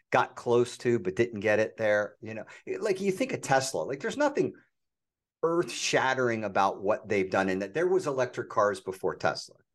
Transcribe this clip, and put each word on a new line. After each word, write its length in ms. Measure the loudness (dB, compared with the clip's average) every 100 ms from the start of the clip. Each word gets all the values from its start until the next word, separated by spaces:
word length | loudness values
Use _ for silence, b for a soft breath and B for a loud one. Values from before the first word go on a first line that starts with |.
| 0
got 280 | 2 2 -2
close 400 | 2 2 2 0
to, 220 | 0 0
but 180 | 0 0
didn't 240 | 0 0
get 180 | 2 2
it 160 | 2 0
there?" 400 | 0 2 0 -8
You 140 | -14 -12
know, 100 | -14 B -10 -4
like, 220 | -2 0
you 100 | 0
think 220 | -2 -2
of 80 | -4
Tesla, 420 | 2 2 2 -4
like, 160 | -4 -6
there's 160 | -6 -2
nothing 380 | 0 0 -2 B B _ _ _ _ _ _ -4
earth-shattering 1040 | -2 0 -2 -4 0 2 2 2 0 0 -2
about 360 | 2 2 2
what 280 | 0 -2 0
they've 200 | 0 2
done, 200 | 2 2
and 120 | 0
that 120 | -2
there 140 | -2 2
was 200 | 2 0
electric 420 | -2 -2 -4 -4
cars 300 | 2 2 2
before 380 | -6 -4 -4 0
Tesla. 380 | -2 -2 -10 -20 _